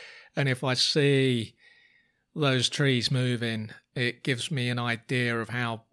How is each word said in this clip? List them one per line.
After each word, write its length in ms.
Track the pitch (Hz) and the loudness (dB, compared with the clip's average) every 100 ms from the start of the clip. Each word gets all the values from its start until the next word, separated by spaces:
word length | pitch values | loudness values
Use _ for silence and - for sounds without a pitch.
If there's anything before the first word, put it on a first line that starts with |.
| - - - - | -20 -20 -10 -2
and 140 | 139 | 0
if 140 | 127 | 0
I 100 | 135 | 0
see 800 | 123 - 160 143 139 135 120 110 - _ _ _ _ _ _ _ | 0 2 2 4 4 4 2 -2 -10 _ _ _ _ _ _ _
those 340 | - 143 131 113 | -2 0 2 0
trees 440 | - 143 123 107 | 2 2 2 2
moving, 580 | 131 127 123 117 113 107 - _ | 0 0 0 -2 -4 -6 -12 _
it 300 | - 123 120 | -4 -4 -2
gives 260 | - 123 - | -4 -2 -2
me 200 | 139 123 | -2 -2
an 100 | 123 | -2
idea 600 | 120 113 - 127 120 117 | -2 -2 -2 0 0 0
of 100 | 113 | -2
how 340 | 117 117 113 - | -4 -4 -6 -10